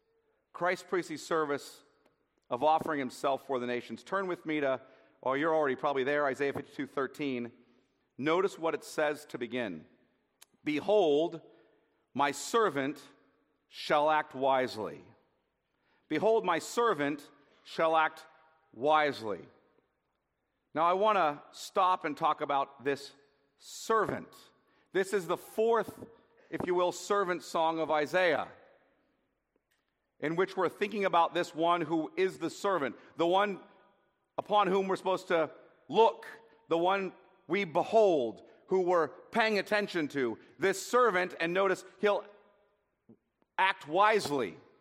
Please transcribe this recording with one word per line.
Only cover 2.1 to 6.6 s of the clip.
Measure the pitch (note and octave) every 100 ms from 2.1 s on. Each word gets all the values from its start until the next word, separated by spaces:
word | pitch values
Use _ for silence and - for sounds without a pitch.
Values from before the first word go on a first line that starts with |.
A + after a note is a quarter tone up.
| _ _ _ _
of | B2
offering | D3 D#3+ E3 D3
himself | B2+ - C#3+ C3+ -
for | C3
the | B2
nations. | A#2+ - A2+
Turn | - F#3+ F#3+
with | E3+
me | D#3 D3+
to, | C#3 C3 - - _ _
oh, | B2
you're | C3+ E3
already | D#3+ D3 B2
probably | D3+ C3+
there, | C3 D3 C#3+
Isaiah | B2+ C#3+
fifty-two | C#3